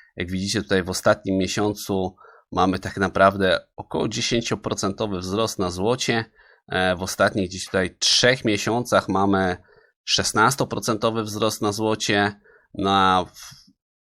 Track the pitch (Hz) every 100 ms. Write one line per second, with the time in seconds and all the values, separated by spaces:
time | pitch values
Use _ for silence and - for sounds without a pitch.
0 | _ - 87 92 98 107 95 98 90 92
1 | - 104 98 95 90 - 104 104 - 98
2 | 92 - - - _ 90 92 95 95 -
3 | 95 90 95 98 95 87 - - - 160
4 | - 117 - 120 117 104 - 110 98 95
5 | 110 95 92 101 110 - 92 87 101 127
6 | - 117 113 _ - _ - 92 92 90
7 | 92 - 98 107 90 92 - 98 92 -
8 | - - 123 127 120 101 - 117 120 98
9 | - 95 101 98 92 92 - _ _ _
10 | - - 95 110 113 135 127 110 104 107
11 | 117 113 107 104 110 107 107 101 110 107
12 | - 104 101 104 _ _ _ - 98 98
13 | 95 92 87 - - - - _ _ _
14 | _